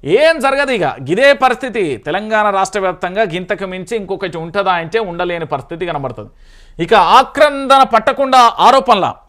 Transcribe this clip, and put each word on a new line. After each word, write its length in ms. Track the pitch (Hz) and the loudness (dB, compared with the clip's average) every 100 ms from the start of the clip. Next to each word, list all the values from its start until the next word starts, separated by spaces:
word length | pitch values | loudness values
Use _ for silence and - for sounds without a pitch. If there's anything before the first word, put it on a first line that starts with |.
ఏం 360 | 135 208 311 320 | 0 2 2 2
జరగదు. 300 | 262 269 277 | -2 -2 -2
ఇక 260 | 240 151 98 131 | -2 -2 -4 -4
ఇదే 240 | 185 277 | 2 2
పరిస్థితి 640 | 277 262 254 262 220 175 131 147 | 4 0 -2 -6 -4 -4 -4 -6
తెలంగాణ 440 | 180 214 214 208 | -6 -2 0 0
రాష్ట్ర 300 | 196 190 208 | 0 -2 -2
వ్యాప్తంగా. 420 | 190 170 180 185 | -4 -4 -6 -2
గింతకు 420 | 220 165 185 208 | -2 -4 -6 -6
మించి 320 | 190 185 180 226 | -6 -10 -8 -8
ఇంకొకటి 420 | 196 190 196 160 | -6 -8 -8 -8
ఉంటుందా 340 | 165 185 190 | -8 -4 -2
అంటే 260 | 180 165 226 | -2 -2 -4
ఉండలేని 480 | 208 170 175 175 160 | -4 -6 -6 -4 -6
పరిస్థితి 400 | 143 - 165 180 | -8 -8 -10 -8
కనబడుతుంది. 440 | 151 135 110 104 _ - - - - | -6 -8 -10 -16 _ -20 -20 -20 -10
ఇక 120 | 165 | 2
ఆక్రందన 880 | 220 170 226 262 277 302 277 269 269 | 2 6 4 4 2 2 2 2 4
పట్టకుండా 720 | 262 226 220 262 269 254 233 - | 4 2 0 -2 2 4 4 4
ఆరోపణల 540 | 185 262 254 214 143 - | 4 4 4 2 2 -6